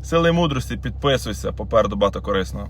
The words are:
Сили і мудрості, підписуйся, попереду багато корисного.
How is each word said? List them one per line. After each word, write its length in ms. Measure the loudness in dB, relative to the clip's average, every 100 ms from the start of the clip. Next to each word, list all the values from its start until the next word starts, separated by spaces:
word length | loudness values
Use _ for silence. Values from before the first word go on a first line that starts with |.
Сили 260 | 0 2 4
і 20 |
мудрості, 460 | 4 2 0 -4 -6
підписуйся, 720 | -6 -2 0 0 0 -6 -6
попереду 440 | -6 0 2 2 2
багато 260 | 0 0
корисного. 460 | -2 -2 -2 -6 -10